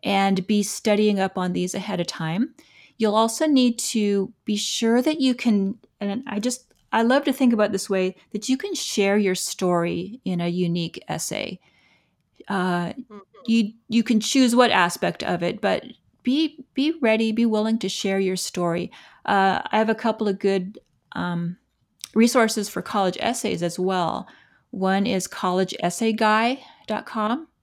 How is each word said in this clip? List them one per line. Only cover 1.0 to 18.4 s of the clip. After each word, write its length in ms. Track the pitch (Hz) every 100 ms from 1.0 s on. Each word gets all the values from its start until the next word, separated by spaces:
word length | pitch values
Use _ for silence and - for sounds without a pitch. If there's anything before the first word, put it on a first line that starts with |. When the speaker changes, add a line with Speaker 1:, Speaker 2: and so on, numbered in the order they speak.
| 214 202
Speaker 1:
up 180 | 190 -
on 140 | 180
these 200 | 180 180
ahead 260 | 202 190 180
of 80 | 170
time. 460 | - 160 170 269 - _ _ - _
You'll 180 | 214 214
also 320 | 226 226 320
need 320 | 277 247 240
to 520 | - 226 208 202 190 - -
be 120 | 208
sure 440 | - - 226 233
that 200 | 269 311
you 120 | 262
can, 440 | 247 247 208 196 - _ _
and 220 | 202 202 269
I 120 | 202
just, 340 | 226 240 _ _ _
I 120 | 220
love 200 | 226 262 285
to 60 |
think 220 | 262 254
about 180 | 233 208
this 180 | 190 -
way, 260 | 196 185 - _
that 180 | 208 220
you 80 | 262
can 160 | 403
share 440 | 359 - - 196 202
your 180 | 202 185
story 840 | - - 185 175 170 170 185 233 -
in 160 | 180
a 60 | 170
unique 540 | 175 175 170 165 - -
essay. 520 | 160 - - - 180 _ _ _ _ _ _ _ _ -
Uh, 460 | 196 180 175 175
Speaker 2:
Mm-hmm. 240 | - 247 208 - - -
Speaker 1:
you, 260 | 226 208 - _
you 160 | 226
can 160 | 226 220
choose 360 | 202 269 254 240
what 160 | 247
aspect 520 | 196 175 - 175 170
of 200 | - 175
it, 180 | 175 202
but 220 | 196 190 - - _ _
be, 420 | - 269 320 302 -
be 200 | - 285 330
ready, 300 | 254 220 220
be 140 | 220 233
willing 320 | 214 214 226
to 80 | 196
share 320 | - 202 196
your 160 | 190
story. 560 | 185